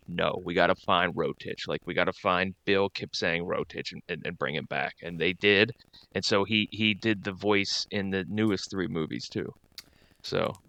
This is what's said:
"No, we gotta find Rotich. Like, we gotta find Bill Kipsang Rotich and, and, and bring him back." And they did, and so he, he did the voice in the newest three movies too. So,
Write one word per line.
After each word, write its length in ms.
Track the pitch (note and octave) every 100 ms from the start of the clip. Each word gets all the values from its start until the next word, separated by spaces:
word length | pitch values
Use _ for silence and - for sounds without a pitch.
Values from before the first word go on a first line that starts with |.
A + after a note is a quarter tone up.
| -
"No, 320 | F2 E2+ -
we 120 | F2+
gotta 200 | F2 F2
find 400 | F#2 - F#2 F2
Rotich. 540 | E2 D2 - - - -
Like, 140 | D2+
we 80 | -
gotta 220 | F2 F2
find 400 | - G2+ F2+ F#2+ F2+
Bill 240 | - G2 G2
Kipsang 540 | - - - F#2+ E2+
Rotich 500 | F2 - - - -
and, 80 | - -
and, 180 | F2 -
and 120 | F2
bring 160 | C2+
him 100 | D2+
back." 300 | C2 C#2+ C#2 -
And 160 | E2+ E2+
they 160 | E2
did, 380 | F2+ G2+ G2+ A2+ - _ - -
and 100 | -
so 200 | - G#2
he, 220 | G2 G#2+ G#2
he 220 | G2+ G#2+
did 300 | G2+ A2+ G#2
the 80 | G2
voice 540 | F#2 G2+ G#2 G2 - -
in 180 | G#2 F#2+
the 160 | F#2+ F2
newest 440 | G#2 A2 F#2+ -
three 160 | F#2+ F2+
movies 420 | F2+ D#2 A#1 -
too. 240 | - - - _ - - _ _ _
So, 320 | - G2 E2+ -